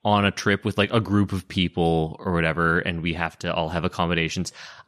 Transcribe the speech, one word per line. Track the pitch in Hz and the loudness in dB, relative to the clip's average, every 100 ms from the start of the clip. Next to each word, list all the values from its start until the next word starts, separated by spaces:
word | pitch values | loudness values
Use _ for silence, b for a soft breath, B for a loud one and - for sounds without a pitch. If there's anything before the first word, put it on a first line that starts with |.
on | 107 104 | 2 4
a | 101 | 2
trip | - 104 101 | 2 0 0
with, | 107 101 | 0 0
like, | 98 | 2
a | 113 | 2
group | 92 104 95 | 2 2 2
of | 95 - | -2 -4
people | 98 87 - 82 82 80 - | -2 0 2 2 2 0 -4
or | 98 | -2
whatever, | 85 82 78 82 85 | 0 0 2 2 2
and | - 82 | 0 -4
we | 85 | -4
have | 82 82 - | -2 -4 -6
to | 87 | -6
all | 85 80 | -4 -2
have | 85 | -2
accommodations, | 87 - 85 82 80 92 87 B B B | -4 -2 -2 0 -2 -4 -6 B B B